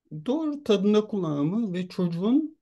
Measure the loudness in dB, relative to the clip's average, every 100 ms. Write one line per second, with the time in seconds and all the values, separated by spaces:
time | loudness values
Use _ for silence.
0 | _ -8 -4 -2 -2 -2 0 2 4 2
1 | 2 -2 -2 0 0 0 -2 -4 -6 -4
2 | -2 0 2 2 0 -8